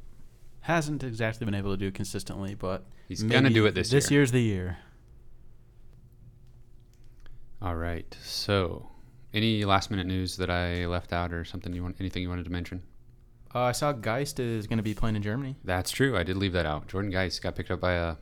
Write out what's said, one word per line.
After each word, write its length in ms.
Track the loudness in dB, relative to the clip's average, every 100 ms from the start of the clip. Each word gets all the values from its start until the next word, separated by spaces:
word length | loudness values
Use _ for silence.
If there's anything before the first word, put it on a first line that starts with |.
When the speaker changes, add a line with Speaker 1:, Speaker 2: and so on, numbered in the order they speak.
| -14 -14 -16 -16 -18 -10
Speaker 1:
hasn't 420 | 0 0 2 -4
exactly 420 | -4 -2 -2 -2 -2
been 80 | -2
able 160 | 0
to 60 | 0
do 140 | 0
consistently, 640 | -2 -4 -6 -6 -6 -6 -4
but 300 | -4 -4 -8 -18 -10
Speaker 2:
He's 140 | -2
gonna 220 | 4 6
Speaker 1:
maybe 100 | 8
Speaker 2:
do 120 | 8 8
it 80 | 4
this 160 | 4
Speaker 1:
this 180 | 4 6
Speaker 2:
year. 120 | 6
Speaker 1:
year's 100 | 6
the 100 | 6
year. 360 | 4 2 -2 -6 -10 -20 -20 -20 -18 -18 -18 -20 -20 -20 -20 -20 -20 -20 -20 -20 -20 -20 -20 -20 -20 -20 -20 -16 -14 -14 -12 -8
Speaker 2:
All 140 | -4 -2
right, 400 | -2 -4 -8 -12
so 640 | -8 -6 0 2 2 -2 -10 -16 -20 -20 -6
any 320 | 0 2 2 4
last-minute 400 | 4 4 -2 0
news 320 | 0 -2 -2
that 120 | 0
I 360 | 0 0 0 0
left 260 | -2 -2
out 220 | -2 -2
or 100 | -4
something 300 | -6 -8 -6
you 80 | -6
want, 120 | -6 -4
anything 220 | -4 -2
you 80 | -4
wanted 160 | -4 -4
to 60 |
mention? 320 | -4 -4 -8 -12 -20 -20 -20 -20 -20 -8 0
Speaker 1:
Uh, 60 |
I 100 | 2
saw 220 | 2 0
Geist 460 | 0 0 0 -2 -2
is 280 | -2 -2 0
gonna 160 | -2
be 100 | 0
playing 220 | 0 2 2
in 80 |
Germany. 320 | 0 -2 -4 -8
Speaker 2:
That's 260 | -2 0 0
true. 260 | 2 4 4
I 80 |
did 140 | 2 2
leave 160 | 2
that 120 | 2 2
out. 220 | 0 -4
Jordan 220 | -4 0
Geist 300 | 0 0 0
got 140 | -4 -4
picked 160 | -4
up 80 | 0
by 140 | 2
a 220 | 2 0 -4